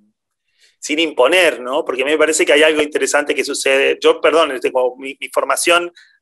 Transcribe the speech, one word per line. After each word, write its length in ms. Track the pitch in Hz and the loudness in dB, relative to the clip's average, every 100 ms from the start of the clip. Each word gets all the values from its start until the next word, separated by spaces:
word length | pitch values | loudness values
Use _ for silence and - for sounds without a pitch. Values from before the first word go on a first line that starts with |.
| 104 _ _ _ _ _ _ _ | _ _ _ _ _ _ _ _
sin 200 | - 151 | -6 -2
imponer, 600 | 160 131 127 180 170 120 | -2 2 2 4 2 0
¿no? 240 | 123 143 | -4 -4
Porque 200 | 165 127 | -4 -4
a 20 | 135 | -2
mí 60 | |
me 60 | 151 | 0
parece 260 | 151 156 175 | 2 2 2
que 80 | |
hay 80 | 147 | 4
algo 220 | 156 156 | 4 2
interesante 500 | 151 139 135 147 147 | -2 -2 -2 -2 -2
que 100 | 147 | -4
sucede. 540 | 127 135 135 135 135 - | -6 -4 0 2 0 2
Yo, 220 | 151 160 | 2 2
perdón, 380 | 160 156 156 131 | 2 2 0 -2
tengo 340 | 131 127 127 123 | -4 -2 -2 -4
mi, 200 | 135 139 | -12 -14
mi 100 | 131 | -8
formación, 640 | - 139 135 - 170 175 - - _ | -4 -2 -2 0 0 -2 -10 -20 _